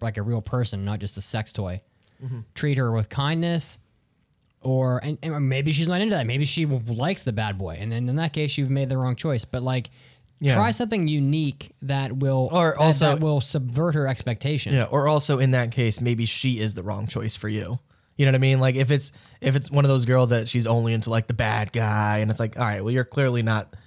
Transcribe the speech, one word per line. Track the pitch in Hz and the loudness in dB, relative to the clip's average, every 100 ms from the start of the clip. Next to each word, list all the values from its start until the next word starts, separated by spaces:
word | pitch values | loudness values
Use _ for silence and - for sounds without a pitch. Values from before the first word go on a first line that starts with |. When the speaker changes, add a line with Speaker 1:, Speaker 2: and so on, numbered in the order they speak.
Speaker 1:
like | 113 104 | -6 -4
a | |
real | 104 117 | -2 -4
person, | - 127 117 98 | -2 -2 -2 -2
not | 101 107 | -4 -4
just | 101 - | -6 -8
a | |
sex | - 113 107 | -6 -6 -6
toy. | - 92 92 - _ _ _ | -6 -6 -8 -12 _ _ _
Speaker 2:
Mm-hmm. | 131 123 110 | -10 -10 -10
Speaker 1:
Treat | - 151 135 | -4 -2 0
her | 123 | 0
with | 113 104 | 0 -2
kindness, | - 143 165 170 170 - - _ _ _ _ _ _ _ _ | -2 -2 0 0 -2 -4 -10 _ _ _ _ _ _ _ _
or, | 135 131 127 123 | -2 2 2 0
and, | 147 151 | -2 -4
and | 160 147 135 | -4 0 0
maybe | 131 147 | 2 0
she's | 147 165 | 0 0
not | 180 | 0
into | 220 | 0
that. | 185 117 | 0 0
Maybe | 131 | 0
she | 147 170 156 | 0 0 0
w-, | 131 113 | 0 -2
likes | 113 147 196 | -2 -2 -2
the | - | -2
bad | 107 107 95 | -2 -2 -4
boy, | 98 85 | -6 -6
and | 104 | -6
then | 117 123 | -4 -2
in | 143 | 0
that | 165 | -2
case, | 156 151 143 | -2 -2 -2
you've | 135 | 0
made | 139 131 | 0 0
the | 131 | 0
wrong | 127 120 | 0 -2
choice. | 165 127 | -2 -2
But, | - 127 | -4 -4
like, | 127 127 117 - - _ _ _ | -2 -2 -4 -14 -20 _ _ _
Speaker 2:
Yeah. | 143 | 2
Speaker 1:
try | 135 220 | 4 2
something | 220 233 220 156 | 0 -2 0 2
unique | 151 139 156 147 - - _ | 2 2 2 0 -4 -14 _
that | 135 139 135 131 | -4 -4 -4 -2
will, | 139 135 127 | 0 2 2
Speaker 2:
Or | 170 165 | 2 2
Speaker 1:
that, | 151 | 4
Speaker 2:
also | 160 143 151 | 4 6 4
Speaker 1:
that | 147 | 2
will | 156 147 | 2 0
subvert | - 151 127 123 170 | 0 -4 -2 0 0
her | 151 135 | 2 0
expectation. | 127 - 110 135 151 - | -2 -4 -4 -2 -2 0
Speaker 2:
Yeah, | 135 | 0
or | 113 143 143 | 2 2 2
also | 151 139 135 | 2 2 2
in | 131 | 4
that | 127 120 | 2 0
case, | 120 117 - | 0 0 2
maybe | 120 117 | 0 0
she | 113 - 131 117 | -2 0 0 0
is | 107 | -2
the | 98 | -4
wrong | 92 98 110 | -6 -6 -6
choice | - 110 - | -4 -4 -4
for | 107 | -4
you. | 104 90 123 - _ _ - | -6 -4 -8 -10 _ _ 0
You | 135 | 2
know | |
what | 131 | 4
I | |
mean? | 131 131 | 4 4
Like, | 131 127 | 2 2
if | 131 | 2
it's, | 143 - - - - | 2 -2 -8 -20 -4
if | - 139 | 0 0
it's | - | 2
one | 143 | 2
of | 143 | 4
those | 135 120 | 4 4
girls | 127 123 | 4 4
that | 117 113 | 2 0
she's | 123 113 | 0 2
only | 117 117 | 2 2
into, | 113 113 | 0 0
like, | 113 - | 0 0
the | |
bad | 113 113 110 107 | -2 0 0 -2
guy, | 120 110 107 104 107 | 0 0 2 2 2
and | 107 | 0
it's | 107 | 0
like, | 110 - | -2 -2
"All | |
right, | 117 104 | -2 -2
well, | 104 | -2
you're | 127 | -2
clearly | 123 - 135 120 | -2 0 0 0
not | 113 107 95 - | 0 0 -4 -14